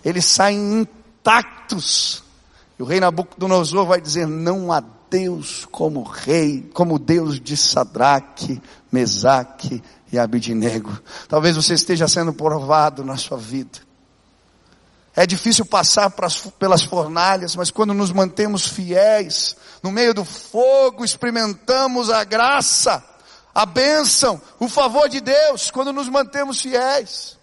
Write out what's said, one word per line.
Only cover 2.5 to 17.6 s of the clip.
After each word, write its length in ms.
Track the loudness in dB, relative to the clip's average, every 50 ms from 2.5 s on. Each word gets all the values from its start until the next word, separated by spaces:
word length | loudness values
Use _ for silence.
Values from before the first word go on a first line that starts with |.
| _ _ _ _ _
E 60 | -12 -4
o 20 |
rei 140 | -2 2 2
Nabucodonosor 880 | 2 2 2 0 -8 -8 -8 -6 0 2 2 2 2 2 0 0 2
vai 120 | 4 2 0
dizer: 280 | 2 -4 -4 -2 -2
"Não 440 | -2 -4 -2 -2 -2 -2 -2 -2 -2
há 120 | -2 -2 -2 -6 -20 _ _ _
Deus 560 | -2 -2 -2 -2 -4 -6 -10 -10 -12 -12 -14 -14
como 320 | -6 -4 -4 -2 -2 -4 -8
rei, 680 | -10 -14 -10 -2 0 0 2 2 0 -2 -4 -8 -8 0
como 260 | 0 0 2 0 -2
Deus 400 | 2 2 2 2 2 -2 -4 -6
de 180 | -6 -6 -2
Sadraque, 1040 | -2 0 0 0 0 -2 -2 0 2 4 4 4 2 0 -8 -16 -12 -8 -8 -8 -10 -10 -20 -20 -20 _ _
Mesaque 920 | 0 0 0 0 -2 2 4 4 4 4 0 -4 -12 -10 -8 -8 -8 -8 -12 -16 -20 _ _ _
e 80 | -2 -2
Abidnego." 760 | 0 0 0 -2 -2 -2 -2 -2 -2 -2 -2 -4 -6 -8 -12 -12 _ -18 -18 -18 -8
Talvez 280 | _ 0 2 2 2 2
você 180 | 2 0 0 0
esteja 340 | 0 0 0 0 0 2
sendo 260 | 0 0 0 -2 -4 -4
provado 680 | -2 -2 -2 -2 -2 0 2 4 4 4 2 0 -4 -10
na 140 | -8 -8
sua 200 | -8 -8 -8 -10
vida. 420 | -10 -10 -8 -8 -8 -8 -10 -16 -20 _ _ _ _ _ _ _ _ _ _ _ _ _ _ _ _ _ _ _ _ _ _ _ _ _ _ _
É 100 | 2 2
difícil 400 | 2 2 -2 0 0 2 2 0
passar 460 | 2 2 2 2 4 4 4 2 2
pras, 300 | 0 -2 -4 -4 -4 -6 -10 -14 _ _
pelas 240 | 2 4 4 4 2
fornalhas, 720 | 0 -2 -4 -4 -2 -2 0 2 2 2 0 -2 -6 -6
mas 160 | -4